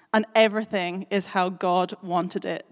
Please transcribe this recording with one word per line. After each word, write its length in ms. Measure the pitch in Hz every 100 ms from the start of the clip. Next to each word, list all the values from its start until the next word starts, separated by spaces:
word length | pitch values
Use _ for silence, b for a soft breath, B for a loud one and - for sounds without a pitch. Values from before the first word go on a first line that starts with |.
| b
and 120 | 220 214
everything 760 | 226 220 214 214 202 175 185 185
is 160 | 196 -
how 220 | 196 185
God 440 | 180 185 180 180 -
wanted 420 | 185 175 180 196
it 200 | 185 165 -